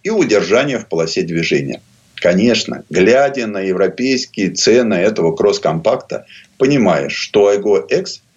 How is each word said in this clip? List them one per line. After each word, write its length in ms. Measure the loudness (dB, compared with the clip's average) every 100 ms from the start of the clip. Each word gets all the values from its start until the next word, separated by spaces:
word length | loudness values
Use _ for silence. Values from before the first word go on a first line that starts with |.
и 60 | -4
удержание 680 | -2 2 2 2 0 0 -4
в 80 | -6
полосе 360 | -4 -4 -4
движения. 580 | -4 -4 -2 -2 -2 -10 -14 _ _
Конечно, 680 | -4 0 2 2 0 -2 -10 -6
глядя 560 | 2 4 4 2 -2 -6
на 140 | -4
европейские 920 | -4 0 0 0 -2 -2 -4 -4 -4
цены 440 | -2 2 2 2
этого 400 | 2 0 0 -2
кросс-компакта, 920 | 2 0 2 -2 0 0 -2 -4 -12 -12 -20 -20 _
понимаешь, 560 | 0 2 2 2 -2
что 380 | -6 -2 2 4
Aygo 340 | 2 2 0 0
X 320 | -4 -4 -12 _